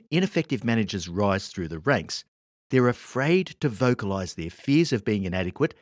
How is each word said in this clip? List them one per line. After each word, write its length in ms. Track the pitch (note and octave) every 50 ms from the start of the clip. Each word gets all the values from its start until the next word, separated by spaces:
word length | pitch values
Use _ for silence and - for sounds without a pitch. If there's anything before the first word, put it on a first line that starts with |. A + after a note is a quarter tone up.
| - -
ineffective 520 | D3 F3 F#3+ F#3 - E3+ D3+ - C#3+ G#2+
managers 460 | G#2 A#2 A#2 A2+ G#2+ F2+ G#2 F#2+ E2 F2
rise 400 | E2+ G2 G#2 G2+ F#2+ G2 - -
through 200 | - G2 F2 D#2
the 100 | E2 D#2+
ranks, 460 | D#2 C3+ C#3 G2+ D#2+ - - - - _ _ _ _ _ _ _ _ -
they're 180 | C3+ C3 B2 B2
afraid 580 | A#2+ - - - - B2 C3+ D#3 F3 F#3+ F3+ - - -
to 80 | - C#3+
vocalise 680 | G#2+ F#2 B2+ B2 B2+ - A2 G2 G2 F#2+ F#2 F2 -
their 160 | - D#2+ E2+
fears 420 | - - - - C#3 D#3+ E3+ D3+
of 120 | C3+ G#2+ -
being 200 | A#2 G#2+ G2+ G2
inadequate 500 | F2+ F2+ F#2 F2+ F2+ - - C#3+ D#3+ - _